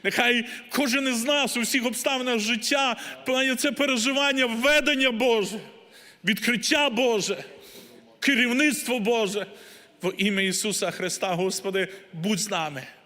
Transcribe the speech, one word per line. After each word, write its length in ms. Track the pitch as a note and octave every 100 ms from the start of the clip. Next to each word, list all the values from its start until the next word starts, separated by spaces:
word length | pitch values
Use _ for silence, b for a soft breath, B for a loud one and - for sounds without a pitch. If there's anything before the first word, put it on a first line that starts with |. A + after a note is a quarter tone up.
Нехай 420 | G3 F#3+ A#3+ A#3+ A#3 B B
кожен 380 | - C#4 C4+ C4+
із 180 | A#3+ B3
нас 320 | C#4+ C4 A#3+
у 40 |
всіх 240 | A3+ C4+ A#3+
обставинах 540 | A3+ D4 C4+ B3+ A#3+
життя 580 | G#3 A#3 - C#4+ C4+ A3+ B B -
має 280 | B3+ C4 B3+
це 160 | D4
переживання, 720 | B3+ C#4 B3+ A#3+ C#4 C#4+ C4+ B3
ведення 680 | A3+ C4 D4+ D4 C#4 C4
Боже, 480 | A3+ B3+ A3+ F3+ G3+ - - - B B B
відкриття 680 | E3+ G3+ - A#3+ - D#4 C#4+
Боже, 540 | A3 C4 A3 F3 G3 - - B B B B - -
керівництво 800 | - C#4 A#3+ B3 D4+ G#3 - B3
Боже. 460 | G#3 A#3 G#3 G3+ F#3+ B B B B _
Во 100 | F#3
ім'я 360 | - G3 G3 F#3+
Ісуса 440 | F3 G#3+ F#3 F3+
Христа, 420 | - F3+ - G3
Господи, 540 | F3 F#3 F#3 G3 F#3+ F#3 B B
будь 260 | D#3+ F#3 G#3
з 100 | -
нами. 340 | F#3 D#3 C#3 - -